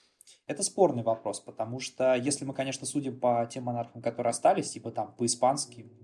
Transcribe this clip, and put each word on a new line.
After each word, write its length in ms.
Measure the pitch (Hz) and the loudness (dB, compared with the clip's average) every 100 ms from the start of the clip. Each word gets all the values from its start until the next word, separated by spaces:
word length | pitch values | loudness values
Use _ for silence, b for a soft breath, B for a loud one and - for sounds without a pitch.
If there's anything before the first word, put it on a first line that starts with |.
| b b b b - | b b b b -10
это 140 | 151 | -4
спорный 400 | - - 170 120 | -4 4 4 4
вопрос, 380 | 113 110 107 - | 0 0 -2 -8
потому 400 | - - 113 127 | -10 -8 -6 -6
что 340 | - - 131 | -8 2 4
если 300 | 127 135 143 | 4 2 -2
мы, 80 | 135 | -4
конечно, 340 | 135 135 131 - | -4 -6 -6 -4
судим 320 | 147 135 120 | -4 -4 0
по 280 | 123 117 117 | 2 2 0
тем 140 | 131 | -4
монархам, 380 | 123 120 117 117 | -4 -4 -6 -6
которые 280 | 117 120 117 | -6 -2 -2
остались, 400 | 117 165 190 - | 4 4 4 0
типа 180 | 120 135 | -8 -8
там 240 | 117 104 - | -6 -6 -2
по 80 | |
испанским, 640 | 117 - 127 139 - - - - | -2 2 2 2 -4 -12 -20 -20